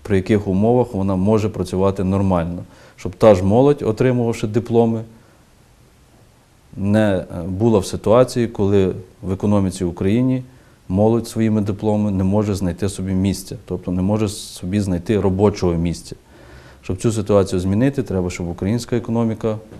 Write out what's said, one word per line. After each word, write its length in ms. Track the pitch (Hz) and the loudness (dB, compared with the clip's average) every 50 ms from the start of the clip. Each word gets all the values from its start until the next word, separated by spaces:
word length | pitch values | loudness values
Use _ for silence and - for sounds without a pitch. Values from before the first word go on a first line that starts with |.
| - | -6
при 140 | - 104 | -2 -2
яких 320 | 95 90 - 113 101 98 101 | 0 2 2 0 0 0 0
умовах 460 | 92 95 104 113 123 123 120 - - | 0 2 2 2 4 2 2 0 -2
вона 220 | 95 95 98 98 | -4 -2 -2 -2
може 320 | 92 92 104 110 107 101 104 | 0 2 2 2 2 2 -2
працювати 560 | 95 - 92 - - 92 95 98 95 101 95 | -4 -4 -6 -4 -2 0 0 0 0 0 -2
нормально, 580 | 92 95 98 101 95 92 87 82 85 87 90 - - - - - - - | -2 0 0 0 2 2 0 0 -2 -6 -10 -12 -14 -18 -20 -20 -20 -16
щоб 180 | - - 92 92 | -12 -12 -10 0
та 200 | - - 110 104 | 6 8 8 8
ж 100 | 95 95 | 8 6
молодь, 380 | 95 101 120 135 143 143 143 98 | 2 4 4 4 4 2 2 0
отримувавши 640 | 104 110 - 123 131 123 123 117 117 113 - - | -4 0 0 0 0 2 0 0 -2 -2 -4 -4
дипломи, 560 | 107 104 120 117 - 113 117 117 113 113 110 110 - - - - _ _ _ _ _ _ _ _ _ _ _ _ _ _ _ _ _ _ _ _ _ _ _ _ _ _ _ _ _ - | -2 -2 -2 -2 2 2 2 4 2 0 -4 -6 -12 -18 -20 -20 _ _ _ _ _ _ _ _ _ _ _ _ _ _ _ _ _ _ _ _ _ _ _ _ _ _ _ _ _ -10
не, 400 | 98 98 101 101 110 107 104 95 | -6 -2 0 2 2 2 2 0
е, 80 | 90 - - 98 90 82 92 | -2 -4 -6 -10 -10 -8 -6
була 300 | 95 95 117 120 110 98 | -4 0 2 2 4 2
в 80 | 92 | 2
ситуації, 640 | - - 90 - 101 107 123 127 127 - 127 117 110 | 0 -6 -4 0 4 4 4 4 4 2 -2 -2 -2
коли 460 | - - 104 98 101 101 95 90 - 104 - - - - - | -2 -2 0 2 4 4 2 2 0 -4 -10 -18 -18 -12 -8
в 100 | 90 95 | -6 -6
економіці 520 | 95 - 104 104 101 98 92 85 - 95 | -2 0 0 2 2 2 0 -2 -4 -4
України 580 | 87 82 - 101 98 104 120 127 131 127 127 127 - - - - - - _ _ - | -4 -4 -2 -2 0 0 2 0 0 -2 -4 -6 -10 -18 -20 -20 -20 -20 _ _ -4
молодь 400 | 92 95 107 113 117 117 113 - | 0 2 4 4 4 2 -2 -4
своїми 320 | - 113 113 110 107 107 | -2 0 0 2 2 0
дипломами 500 | 101 107 101 101 107 107 104 104 104 104 | 0 -2 -4 -2 -2 0 0 0 0 0
не 140 | 98 95 95 | 0 0 0
може 300 | 92 98 107 107 104 101 | 0 2 0 0 0 -2
знайти 340 | 92 98 87 85 - 107 95 | -2 -2 -4 -4 -2 -4 -4
собі 240 | - - 92 95 95 | -4 -6 -6 -4 -2
місця, 440 | 95 95 98 90 - - - - - - | 0 0 0 -2 -4 -6 -12 -14 -14 -10
тобто 260 | - 92 90 - 95 90 | -8 -8 -8 -6 -4 -4
не 100 | 92 92 | -2 0
може 260 | 98 107 107 110 101 | 0 0 0 0 -2
собі 520 | 101 - - - - - - 90 95 104 | -4 -6 -14 -16 -16 -12 -8 -4 -2 -2
знайти 400 | 101 95 90 85 85 - 110 101 | -2 -2 -2 -2 -2 0 0 2
робочого 520 | 92 98 92 92 104 101 95 - - 90 85 | 2 0 2 4 2 2 2 2 0 0 0
місця. 440 | 85 85 87 80 - - - - - _ _ - - - - - - - - - - - | 0 0 -2 -4 -6 -10 -16 -18 -20 _ _ -20 -20 -20 -20 -20 -20 -20 -20 -20 -14 -10
Щоб 140 | - 110 | -8 -6
цю 160 | 101 - 120 107 | -2 -2 -2 -2
ситуацію 480 | 110 98 101 104 101 95 95 101 92 | -2 0 2 4 4 4 2 0 -2
змінити, 420 | 90 95 98 107 127 139 139 139 113 | 0 0 0 2 0 0 0 -2 -4
треба, 280 | - 95 95 90 90 | -4 -2 -4 -2 -4
щоб 180 | - - 90 85 | -4 -6 -8 -8
українська 480 | 87 - 98 95 113 120 120 - 123 | -6 -4 -4 -2 -2 -4 -4 -4 -4
економіка 600 | 117 113 - 113 117 117 113 110 110 - 113 107 107 - - - | -4 -4 -2 -2 -2 -2 -2 -2 -4 -4 -4 -4 -6 -8 -16 -16